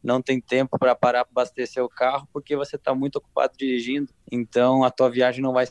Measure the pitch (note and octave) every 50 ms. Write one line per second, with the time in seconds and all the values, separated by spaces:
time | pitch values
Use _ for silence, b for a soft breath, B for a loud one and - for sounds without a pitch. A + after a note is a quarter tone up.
0 | - - B2 C3 B2+ - C3 B2+ - - B2 C3 C3+ C3 - - C3 B2+ A#2+ -
1 | - B2 A#2+ B2 B2 _ _ B2 B2 B2 _ - B2 - - C3 B2 A#2+ _ -
2 | B2 B2+ C#3 C#3 C#3+ _ _ D3 C#3+ - D3 C#3 C#3+ - - C#3 _ - C3+ C3
3 | C3+ C#3+ - C#3+ _ _ _ C3+ C3 C3 _ - C3+ C3 B2+ B2 A#2 B2 C3+ C#3+
4 | C#3+ - _ _ _ - A#2+ A#2+ A#2 - - A#2+ B2 B2+ C3 C3+ C3 B2+ - -
5 | C3 B2+ A#2+ B2 B2+ B2+ A#2+ B2+ C3+ C3 B2+ B2+ B2+ B2